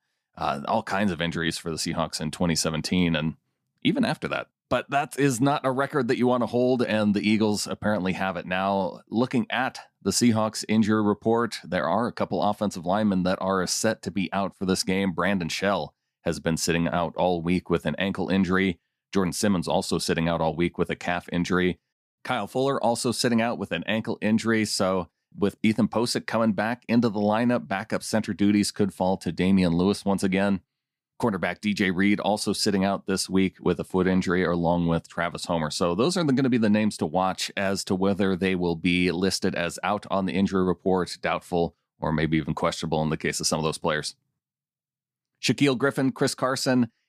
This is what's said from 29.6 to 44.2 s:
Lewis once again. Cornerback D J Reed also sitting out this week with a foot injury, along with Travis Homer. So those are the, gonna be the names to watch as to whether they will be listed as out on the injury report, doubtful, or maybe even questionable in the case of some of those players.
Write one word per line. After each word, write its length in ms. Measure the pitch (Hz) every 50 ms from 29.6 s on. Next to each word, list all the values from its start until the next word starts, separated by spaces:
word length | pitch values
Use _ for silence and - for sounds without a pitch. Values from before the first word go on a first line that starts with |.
| 92 87 82 87
Lewis 260 | 90 98 101 - -
once 200 | 98 98 92 -
again. 380 | 95 92 98 98 101 101 90 - _ _ _ _ _ _ _ _ _ _ -
Cornerback 440 | - 120 98 90 85 90 87 -
D 120 | - 107 101
J 180 | 87 104 92
Reed 280 | 90 87 98 101 104 95
also 320 | - 92 104 104 - 110
sitting 320 | 98 - - 110 98 98 95
out 220 | 98 98 90 -
this 240 | - 98 92 - -
week 260 | 92 95 95 92 - -
with 180 | - - 87 -
a 60 | 80
foot 200 | - - 92 90
injury, 380 | 92 92 92 92 95 87 90 90
along 440 | 85 87 87 85 82 87 87 85 85
with 200 | 82 82 - -
Travis 380 | - - 85 85 80 - -
Homer. 260 | - 87 82 78 73
So 240 | - - 95 87 85
those 220 | 90 120 170 180 190
are 80 | 170
the, 80 | 143 131
gonna 160 | 123 139 131
be 80 | 123 120
the 120 | 113 104
names 280 | 104 107 107 104 - -
to 80 | 104
watch 440 | 82 73 92 92 92 90 - - - -
as 300 | 98 101 95 101 92 -
to 100 | - 101
whether 400 | 92 95 98 98 90 104 95 95
they 180 | 85 95 95 95
will 220 | 90 90 87 85
be 340 | 82 85 92 87 90 90 90 80
listed 420 | 85 95 95 - - - 95 -
as 240 | - 85 85 - -
out 240 | - 92 104 104 - -
on 140 | - 98 98
the 80 | 92 76
injury 320 | 92 98 92 98 95 92
report, 520 | 92 87 - - 95 92 92 87 - - -
doubtful, 560 | - 87 82 82 - - 87 85 85 82 - _ _ _ _ _
or 100 | 76 78
maybe 240 | 78 78 80 78 80
even 180 | 80 73 73 76
questionable 480 | - - 82 82 - - 82 80 78
in 100 | 78 78
the 40 | 78
case 240 | 78 - 76 73 -
of 80 | 78 -
some 120 | - 78
of 40 | 78
those 140 | 80 73 -
players. 380 | - 85 78 78 73 - - _